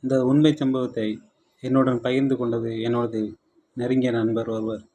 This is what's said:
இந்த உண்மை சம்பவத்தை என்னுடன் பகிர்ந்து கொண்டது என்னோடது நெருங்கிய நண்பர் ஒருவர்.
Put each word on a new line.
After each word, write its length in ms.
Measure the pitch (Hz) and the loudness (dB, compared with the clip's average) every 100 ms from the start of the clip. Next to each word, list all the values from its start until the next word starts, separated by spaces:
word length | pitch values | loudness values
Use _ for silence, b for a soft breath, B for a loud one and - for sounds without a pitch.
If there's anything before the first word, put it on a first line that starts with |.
இந்த 120 | 131 131 | 0 2
உண்மை 280 | 127 143 151 | 4 6 4
சம்பவத்தை 560 | 147 135 131 123 - 107 107 _ _ _ _ | 4 0 0 -2 -4 -4 -6 _ _ _ _
என்னுடன் 380 | 131 131 131 123 | 0 2 2 0
பகிர்ந்து 340 | 120 131 135 127 | 0 0 0 0
கொண்டது 340 | 120 117 113 113 | -2 -2 -4 -4
என்னோடது 440 | 117 120 120 110 107 110 _ _ _ - | -2 -2 -2 -2 -6 -8 _ _ _ -6
நெருங்கிய 340 | 123 131 123 | 0 0 2
நண்பர் 380 | 117 110 110 117 | 0 0 0 -2
ஒருவர். 340 | 110 110 107 - | -4 -4 -6 -12